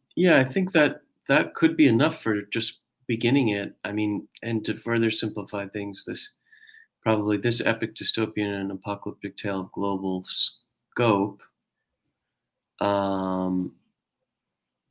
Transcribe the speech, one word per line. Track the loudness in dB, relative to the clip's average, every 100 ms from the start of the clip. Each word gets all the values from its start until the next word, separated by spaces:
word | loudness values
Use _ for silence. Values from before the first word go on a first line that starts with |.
| _
yeah, | 0 4 4
I |
think | 4 0 0
that | 2 2 0 _ _ 0
that | 2 2
could | 2 2 4
be | 4
enough | 6 2 0
for | -2 -2
just | -4 -4 -4 -6 _ _ -6
beginning | -2 2 2 2
it. | 0 -4 -8
I | -6
mean, | -2 -2 -2 -8 _
and | -6 -4
to | -4
further | -6 -2 0 2
simplify | 0 -2 -6 -8 -8 -8
things, | -8 -8 -6 -4
this, | -4 -8 -10 _ -20 -20 -20 _ _
probably | 0 0 0 0
this | 2 2
epic | 2 -2 -4
dystopian | -4 -2 -2 -2 -2 -4 -4
and | -6
apocalyptic | -6 -8 -8 -8 -10 -12 -8
tale | -6 -6
of | -6
global | -6 -4 -4 -4 -6 -2
scope, | 2 2 2 _ _ _ 0 2 2 0 -6 _ _ _ _ _ _ _ _ _ _ _ _ _ -4
um, | -2 0 0 -2 -2 -2 -2 -2 -4 -10 _ _ _ _ _ _ _ _ _ _ _